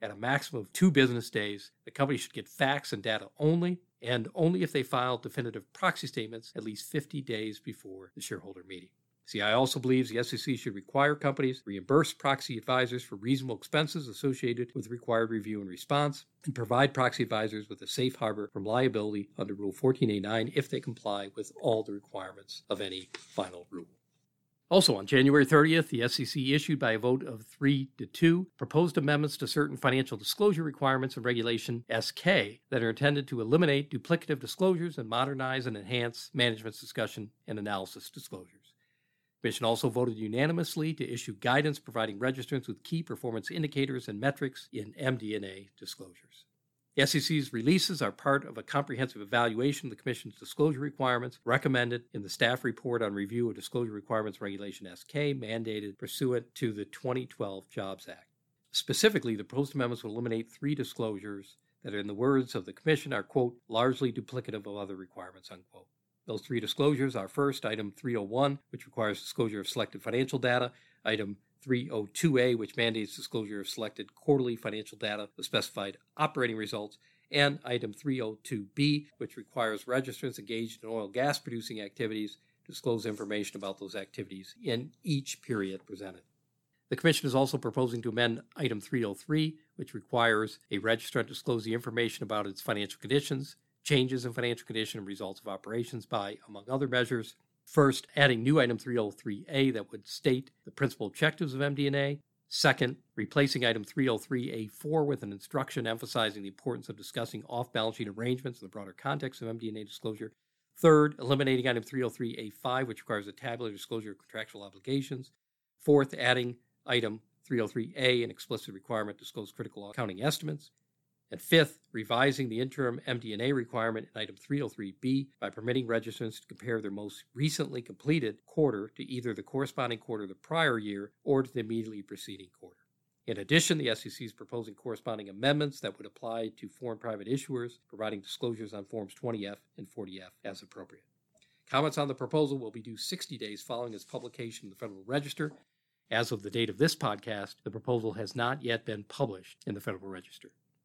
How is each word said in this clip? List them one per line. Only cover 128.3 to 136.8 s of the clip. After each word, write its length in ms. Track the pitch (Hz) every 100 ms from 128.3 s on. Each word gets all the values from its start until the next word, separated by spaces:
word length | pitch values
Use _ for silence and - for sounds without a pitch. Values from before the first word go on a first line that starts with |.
| - _
quarter 460 | - 143 104 101 -
to 80 |
either 300 | 135 123 117
the 80 | 104
corresponding 560 | - 135 135 - 123 113
quarter 280 | - 110 98
of 40 |
the 60 | 98
prior 420 | - 165 156 113
year 360 | 104 101 104 _
or 180 | - 135
to 100 | 131
the 100 | 120
immediately 420 | 107 113 110 107
preceding 460 | 98 101 - 95 90 _
quarter. 200 | 90 _ _ _ _ _ -
In 140 | 101
addition, 400 | - 165 165 160
the 100 | 127
S 160 | 107 104
E 40 |
C 140 | - 113
is 80 |
proposing 420 | - 107 120 110 101
corresponding 540 | 127 107 123 107 101
amendments 500 | 98 135 147 147 135
that 180 | 104 -
would 80 | 104
apply 460 | - 117 113 110 -
to 120 | -
foreign 300 | -